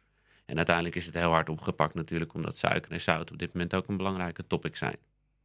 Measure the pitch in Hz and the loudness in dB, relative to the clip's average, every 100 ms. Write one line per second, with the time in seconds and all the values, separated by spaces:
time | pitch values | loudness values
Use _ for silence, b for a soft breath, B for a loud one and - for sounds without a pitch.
0 | _ _ _ _ - 78 85 85 85 82 | _ _ _ _ -6 0 4 2 2 -4
1 | 85 85 85 82 82 80 - - 76 82 | -4 2 4 4 4 -2 -2 0 0 0
2 | 80 82 80 82 80 - - 87 - 80 | -2 -2 -2 -4 -6 0 0 0 -2 -2
3 | - 80 85 80 85 90 85 95 92 98 | 2 2 0 -6 -4 -2 0 0 0 -2
4 | 95 95 90 82 90 82 80 - - - | -2 -2 -4 -6 -2 -2 -2 -2 -4 -4
5 | _ _ _ _ | _ _ _ _